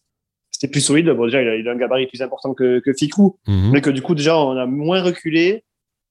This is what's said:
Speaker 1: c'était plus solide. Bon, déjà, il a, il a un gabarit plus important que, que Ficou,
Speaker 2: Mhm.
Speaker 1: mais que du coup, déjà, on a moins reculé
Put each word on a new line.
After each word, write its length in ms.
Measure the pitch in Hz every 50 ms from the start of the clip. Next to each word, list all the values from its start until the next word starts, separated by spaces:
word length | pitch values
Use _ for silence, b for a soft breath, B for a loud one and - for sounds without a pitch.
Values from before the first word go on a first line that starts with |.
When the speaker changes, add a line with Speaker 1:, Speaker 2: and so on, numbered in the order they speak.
| _ _ _ _ _ _ _ _ _ _
Speaker 1:
c'était 160 | - - - 135
plus 100 | - 147
solide. 280 | 135 - 139 151 170 165
Bon, 160 | 135 117 120
déjà, 160 | 117 117 139
il 60 | 127 117
a, 80 | 113
il 120 | 110 110 120
a 40 |
un 40 | 120 120
gabarit 300 | 123 113 127 131 131 131
plus 140 | - 123
important 320 | 131 127 131 - - 135 131
que, 260 | - 131 123 123 123
que 140 | - 139 131
Ficou, 440 | - 151 147 - - 202 190 185 _ _ -
Speaker 2:
Mhm. 240 | 101 95 95 104 135
Speaker 1:
mais 80 | 143
que 80 | 135 147
du 120 | 135 131
coup, 140 | 123 - 175
déjà, 220 | 147 143 156 165 160
on 180 | 147 131 131 131
a 80 | 127
moins 360 | 123 131 143 147 160 180 190
reculé 640 | 175 180 175 - - 165 156 165 170 180 208 226 - _ _ _ _ _ _ _ _ _